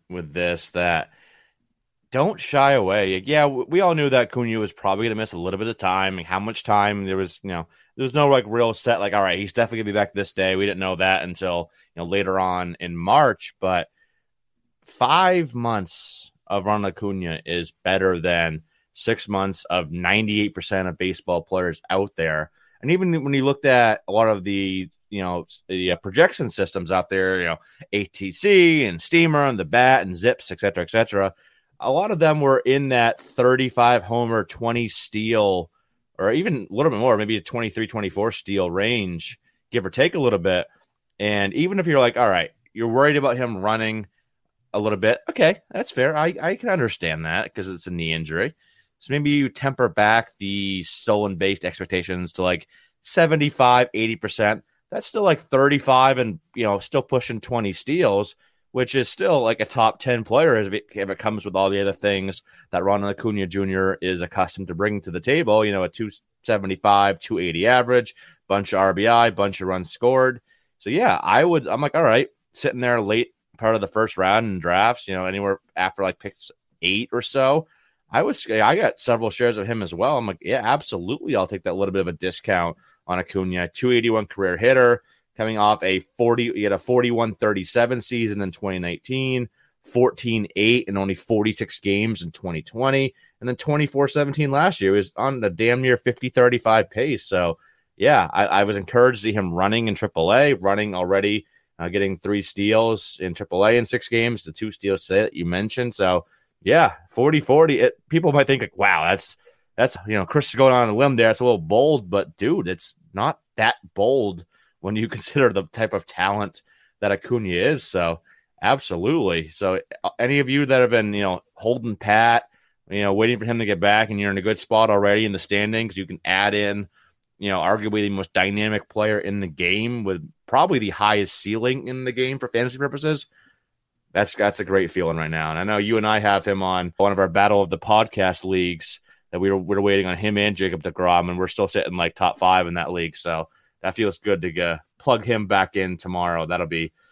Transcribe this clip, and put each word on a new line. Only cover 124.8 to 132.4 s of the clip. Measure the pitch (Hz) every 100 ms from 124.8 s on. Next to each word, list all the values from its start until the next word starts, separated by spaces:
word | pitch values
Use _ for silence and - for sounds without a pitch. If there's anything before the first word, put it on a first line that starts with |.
| 110
already | 101 101 104 110
in |
the | 95
standings, | - 101 104 113 113 95
you | 90
can | 85
add | - 95 104
in, | 104 101 101 95 _ _ _ _ _
you | 101
know, | 95
arguably | 82 104 107 107
the | 104
most | 98 95
dynamic | - 98 104 107 107 -
player | 107 107 104
in | 98 101
the | 95
game | 76 87 101 117 120
with | 98 90 76 _ -
probably | 131 170 135
the | 104
highest | - 104 107 98 -
ceiling | 101 107 123 131 -
in | 127
the | 127
game | 120 127
for | 135